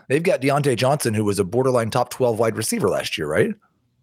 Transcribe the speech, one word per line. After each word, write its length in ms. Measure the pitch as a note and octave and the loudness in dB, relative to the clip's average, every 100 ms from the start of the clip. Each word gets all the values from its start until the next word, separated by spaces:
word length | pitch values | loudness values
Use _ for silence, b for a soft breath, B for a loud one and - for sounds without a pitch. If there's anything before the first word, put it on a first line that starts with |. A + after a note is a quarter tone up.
| - | -2
They've 140 | C#3 | 0
got 200 | F3+ C#3+ | 0 0
Deontay 340 | C3+ C#3 C#3 A2+ | 0 2 2 2
Johnson, 380 | B2+ D3 B2 | 2 0 0
who 100 | G#2+ | 0
was 140 | G#2 G2 | 0 0
a 60 | |
borderline 460 | F#2 A#2+ C3 B2 A2 | 0 0 2 2 0
top 200 | B2 B2 | -2 -2
twelve 280 | - B2 A2 | 0 0 2
wide 160 | A2+ G#2+ | 0 -2
receiver 320 | G#2+ A#3 G#2+ | -4 -2 0
last 280 | C#2 - - | 0 -4 -6
year, 120 | D2 | -2
right? 260 | E2 A3 - _ _ _ _ | 0 0 -2 _ _ _ _